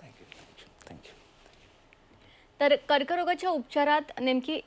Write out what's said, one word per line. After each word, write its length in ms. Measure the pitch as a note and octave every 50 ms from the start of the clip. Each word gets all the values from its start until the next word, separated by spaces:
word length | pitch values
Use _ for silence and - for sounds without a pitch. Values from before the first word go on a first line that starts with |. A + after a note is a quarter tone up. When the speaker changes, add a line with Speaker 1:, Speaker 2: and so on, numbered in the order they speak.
Speaker 1:
Thank 120 | - C3+ A2
you. 180 | - - -
Thank 280 | - - - - - -
you. 300 | - - - - - -
Thank 160 | - - -
you. 100 | - - - - - _ - - - - - - - _ _ _ _ _ - _ _ - _ - - - - _ _ _ -
Speaker 2:
तर 160 | C#4+ C#4+ C#4+ - - -
कर्करोगाच्या 600 | D4 C#4+ C#4 C#4 E4+ F4+ F4 E4+ F4+ - - F#4
उपचारात 520 | E4+ D4 A#3 - - D4 C#4+ C#4+ D4 D4+ D4 - - -
नेमकी 400 | B3 C4 B3+ B3+ B3 - D#4 - -